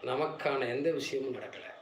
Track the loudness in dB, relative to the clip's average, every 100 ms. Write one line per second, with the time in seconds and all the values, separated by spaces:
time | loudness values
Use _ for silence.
0 | 0 0 0 2 2 2 2 2 2 2
1 | 0 -2 -2 -4 -8 -10 -12 -12